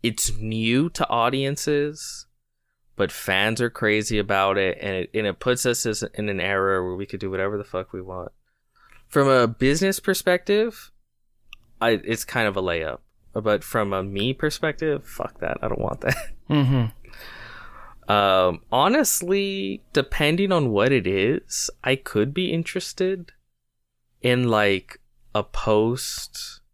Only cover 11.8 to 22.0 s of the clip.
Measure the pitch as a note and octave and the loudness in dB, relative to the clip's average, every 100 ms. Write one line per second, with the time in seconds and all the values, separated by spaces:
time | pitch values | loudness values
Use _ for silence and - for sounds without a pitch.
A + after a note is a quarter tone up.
11.8 | A#2 G#2+ - A2+ - B2+ A2 F#2+ F#2 E2+ | 2 2 0 -4 -2 0 0 0 0 -2
12.8 | D#2 A#1+ _ _ _ - G#2+ G#2 - A#2 | -4 -8 _ _ _ -2 2 0 2 -2
13.8 | G2+ F#2+ G2 G2 A2+ C3+ D#3 - D#3+ C#3+ | 0 -2 -2 -2 -2 0 -2 -2 -4 -2
14.8 | D#3+ C#3 - - - - - - - - | -2 -2 -6 -8 -8 -6 -6 -4 -4 -2
15.8 | - - - - - - - D3 B2+ C3 | -4 -2 -4 -4 -6 -10 0 2 4 2
16.8 | A2+ - - - - - - - - - | 0 -6 -20 -18 -18 -18 -18 -18 -18 -18
17.8 | - - - G#2 G2+ F#2+ F#2 E2 - B2 | -20 -16 0 4 6 6 4 0 -2 2
18.8 | D#3 C4+ C4 - F3 G3 G3 G3 G3 G3 | 4 4 2 0 0 0 0 -4 -6 -8
19.8 | _ D3 C3 - D3 E3+ G3 F3 C3 G2+ | _ -2 0 0 2 2 2 2 2 4
20.8 | A#2+ C3+ F2+ F#2+ G#2 D#3+ - - - - | 4 4 2 2 2 0 -4 -6 -6 -6
21.8 | C3 C3 | -2 -2